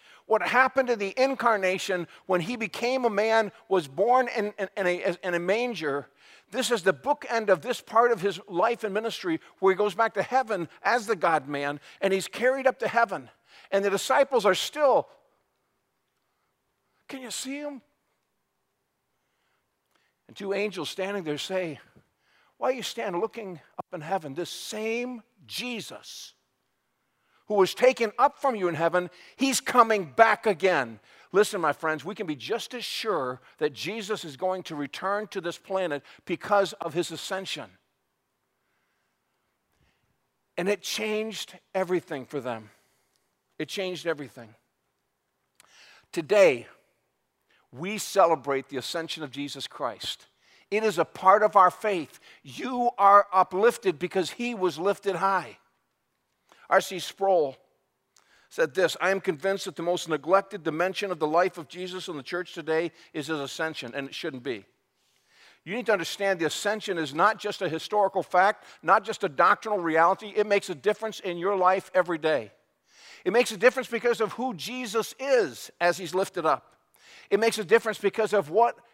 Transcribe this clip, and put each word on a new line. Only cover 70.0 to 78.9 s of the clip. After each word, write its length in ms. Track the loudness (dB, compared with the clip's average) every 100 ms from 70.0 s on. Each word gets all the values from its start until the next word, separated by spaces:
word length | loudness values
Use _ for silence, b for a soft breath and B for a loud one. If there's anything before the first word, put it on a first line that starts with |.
| 6 4 -2
It 120 | -2 2
makes 220 | 2 0
a 60 |
difference 460 | -2 -2 -2 -4 -6
in 180 | -6 -4
your 180 | -2 2
life 340 | 4 2 2
every 240 | 0 0 0
day. 340 | 0 -2 -4 _ _ _ _ B B B
It 80 | 0
makes 200 | 2 2
a 40 | 2
difference 320 | 2 2 -6
because 320 | -2 -2 0
of 120 | -2
who 220 | -4 -6
Jesus 600 | -6 -10 -8 -4 -4 -4 -8
is 520 | 0 2 2 -4 -18 _
as 180 | 0 0
he's 160 | -4
lifted 320 | -4 -4 -2 0
up. 300 | 0 _ _ _ B B B B
It 100 | 2
makes 180 | 2 0
a 60 |
difference 340 | 2 2 2 -2
because 340 | -2 0 0
of 180 | 0 2
what 280 | 2 2 0 b